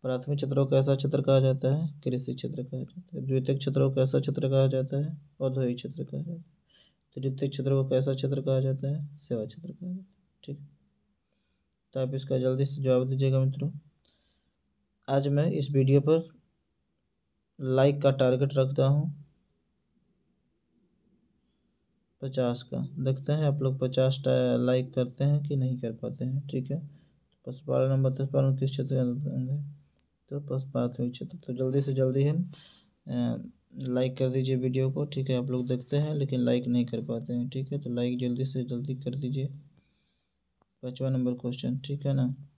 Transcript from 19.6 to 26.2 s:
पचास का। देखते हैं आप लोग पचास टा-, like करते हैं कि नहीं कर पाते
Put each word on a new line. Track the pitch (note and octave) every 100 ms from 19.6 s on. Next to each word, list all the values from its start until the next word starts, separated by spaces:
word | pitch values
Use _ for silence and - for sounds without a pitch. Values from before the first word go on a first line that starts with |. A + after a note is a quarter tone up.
| _ _ _ _ _ _ _ _ _ _ _ _ _ _ _ _ _ _ _ _ _ _ _ _ _ _
पचास | C3+ C3+ B2 A#2+
का। | - - C3+ C#3
देखते | C3 C3+ -
हैं | D3+ D3+
आप | C#3+
लोग | C3+ C3
पचास | B2+ C3 C3 C3+ C3
टा-, | B2+ B2+ B2
like | B2 B2+ B2+
करते | - B2 -
हैं | C#3 D3
कि | C#3+ C#3
नहीं | B2+ B2
कर | A#2
पाते | A2 A#2 C#3